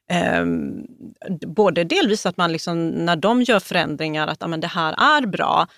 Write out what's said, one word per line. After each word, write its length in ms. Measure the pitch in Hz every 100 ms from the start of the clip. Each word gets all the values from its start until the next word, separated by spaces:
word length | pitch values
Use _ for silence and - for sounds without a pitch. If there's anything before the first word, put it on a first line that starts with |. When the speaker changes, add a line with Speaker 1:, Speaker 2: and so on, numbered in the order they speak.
| -
Speaker 1:
Mm. 320 | 175 - -
Speaker 2:
ehm, 420 | - 82 - - - - - - - 170 143
både 380 | 160 202 170
delvis 420 | 170 370 240 208 180
att 100 | 180
man 160 | 170
liksom, 360 | 160 175 170 165
när 280 | 160 170 165
de 260 | 196 247
gör 180 | 247 202
förändringar, 640 | - 175 160 147 160 151 156
att, 100 | 156
ja, 60 | 170
men 140 | 160
det 60 | 170
här 260 | 180 160
är 340 | - 285 302 226
bra 400 | 175 156 - 170